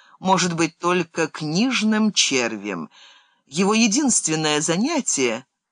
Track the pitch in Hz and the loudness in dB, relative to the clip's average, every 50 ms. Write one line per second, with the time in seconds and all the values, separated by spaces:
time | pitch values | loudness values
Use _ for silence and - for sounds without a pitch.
0 | - - - _ 170 185 190 175 180 180 165 160 170 160 - _ 175 175 180 180 | -20 -20 -20 _ 0 2 2 2 2 0 0 0 -2 -2 -2 _ -2 0 0 0
1 | 165 - - 175 160 147 - - 156 147 160 190 240 269 240 - 214 214 214 214 | -2 -4 -4 -4 -4 -4 -4 -6 -6 -2 0 0 0 0 0 0 0 2 2 2
2 | 220 214 - - - - - 127 120 113 110 101 98 104 95 85 76 - - - | 2 2 2 0 0 0 0 0 0 -2 -4 -6 -6 -6 -6 -6 -8 -10 -14 -20
3 | - - - - _ _ _ _ _ _ 139 165 196 196 214 220 233 208 196 285 | -20 -20 -20 -20 _ _ _ _ _ _ -2 0 0 2 2 2 2 2 2 2
4 | 302 254 - - - 156 156 156 156 151 151 147 156 - 160 185 226 311 349 285 | 0 2 0 0 0 -2 -2 0 0 0 0 0 0 0 0 0 0 0 -2 -2
5 | - - - 143 131 120 110 123 - _ _ _ _ _ | -2 -2 -2 0 0 0 -2 -4 -8 _ _ _ _ _